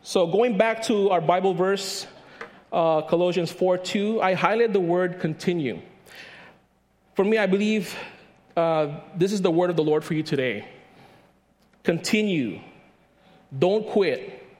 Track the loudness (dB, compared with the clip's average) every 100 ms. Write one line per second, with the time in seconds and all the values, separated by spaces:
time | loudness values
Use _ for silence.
0 | -2 0 2 2 0 2 0 0 -2 2
1 | 2 2 2 2 2 0 0 0 -4 -10
2 | -12 -18 -20 -20 -20 -20 _ 0 2 2
3 | 2 0 2 0 -4 0 0 0 0 -2
4 | -2 0 0 2 2 2 2 2 2 0
5 | 0 -2 -6 -4 -2 -2 -2 -6 -12 -20
6 | -20 -20 -20 -20 -20 -20 _ _ _ _
7 | _ -2 2 2 2 2 2 0 -2 -10
8 | -14 -18 -20 _ _ -2 0 2 0 -4
9 | -12 -2 0 2 2 2 2 2 2 0
10 | 0 -4 -2 -2 -2 -4 -10 -20 -20 -20
11 | -20 -20 _ _ _ _ _ _ -2 -2
12 | 0 0 2 0 -2 -6 -14 -20 _ _
13 | _ _ _ -20 _ -2 0 0 0 0
14 | 0 -2 -6 -16 -20 -20